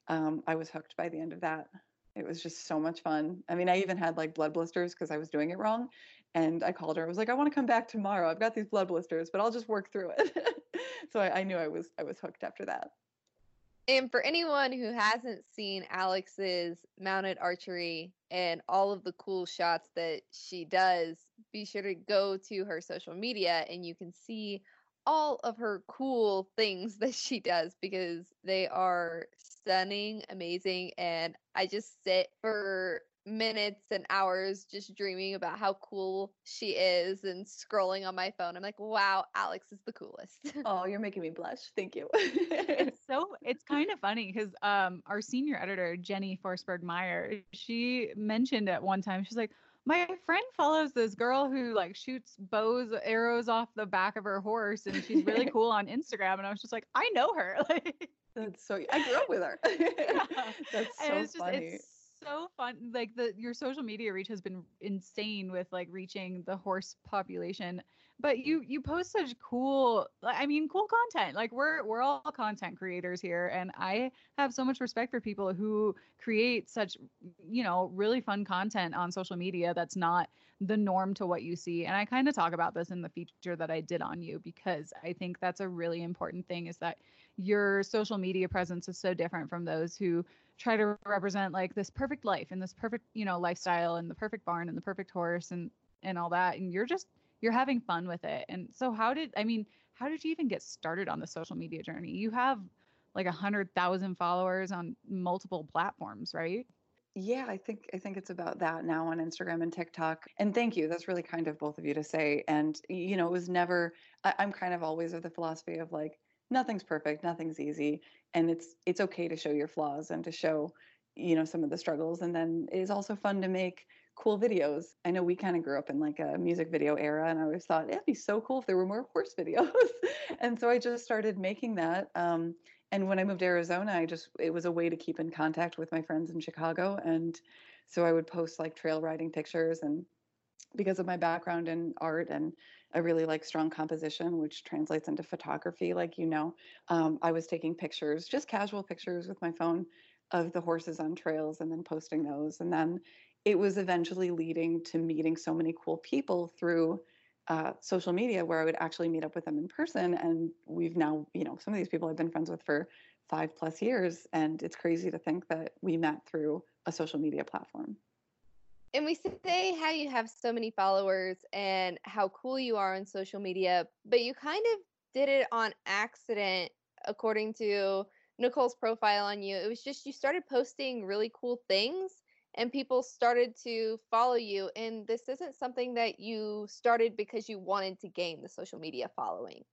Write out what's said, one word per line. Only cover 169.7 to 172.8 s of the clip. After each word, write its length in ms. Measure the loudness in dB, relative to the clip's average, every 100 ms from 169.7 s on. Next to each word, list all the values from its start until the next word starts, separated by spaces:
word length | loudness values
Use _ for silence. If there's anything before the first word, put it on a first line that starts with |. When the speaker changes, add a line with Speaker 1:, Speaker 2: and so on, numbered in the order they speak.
| 2
Speaker 2:
how 140 | 0
you 200 | 0 0
have 200 | -2 -2
so 240 | -2 -2
many 180 | 0 -2
followers 720 | 2 4 4 4 2 0 -4 -8
and 480 | -4 0 2 0 -2
how 260 | -4 0 0
cool 280 | 0 -4 -2
you 200 | 0
are 180 | 2